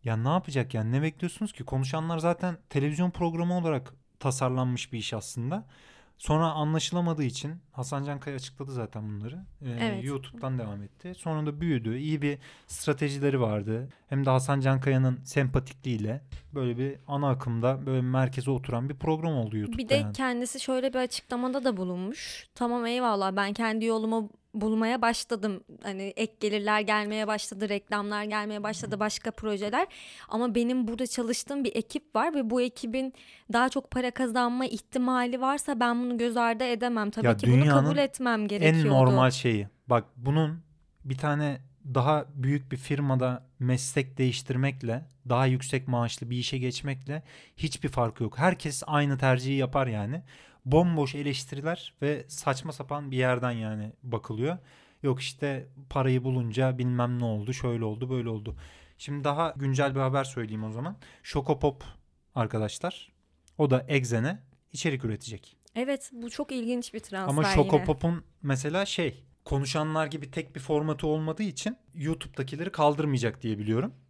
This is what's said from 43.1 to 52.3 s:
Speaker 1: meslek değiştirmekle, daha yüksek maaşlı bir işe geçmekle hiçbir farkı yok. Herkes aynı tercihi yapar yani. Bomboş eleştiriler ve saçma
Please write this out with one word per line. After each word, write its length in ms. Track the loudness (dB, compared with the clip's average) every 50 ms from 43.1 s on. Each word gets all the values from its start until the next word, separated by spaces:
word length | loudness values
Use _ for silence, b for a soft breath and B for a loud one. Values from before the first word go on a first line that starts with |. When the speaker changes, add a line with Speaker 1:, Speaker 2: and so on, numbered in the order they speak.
| 4 4 2 2 0 -2 -8 -16 _ _
Speaker 1:
meslek 580 | 0 2 2 2 0 0 0 0 0 0 0
değiştirmekle, 880 | 0 2 2 2 -2 -4 -2 0 0 0 0 0 -2 -4 -2 -2 -4 -6 -10 -20 _ _ 0
daha 160 | 2 4 4
yüksek 420 | 4 4 2 0 -2 -2 -2 0
maaşlı 420 | 0 0 0 0 0 -2 -6 -6 -4
bir 80 | -4
işe 200 | -4 -2 -2 -4
geçmekle 640 | -2 -2 -4 -4 -4 -6 -6 -6 -6 -6 -8 -8 -8 B B B B B B B
hiçbir 320 | -6 -4 -4 -4 -4 -4 -2
farkı 340 | 2 2 2 2 0 -2 -4
yok. 140 | -4 0
Herkes 460 | 2 2 2 2 2 -4 -6 -6 -6 -4
aynı 300 | 0 2 2 2 2 2
tercihi 380 | 2 4 4 4 4 2 0 0
yapar 320 | 0 0 2 2 0 0
yani. 340 | 2 0 -2 -2 -4 -4 -6 -8 B B B B B B B B
Bomboş 500 | 4 6 6 6 6 4 2 0 0 -2
eleştiriler 800 | -4 -4 -4 -4 -4 -6 -8 -10 -6 -4 -4 -4 -4 -8 -18 _ _
ve 240 | -2 0 0 -2 -4
saçma 440 | -10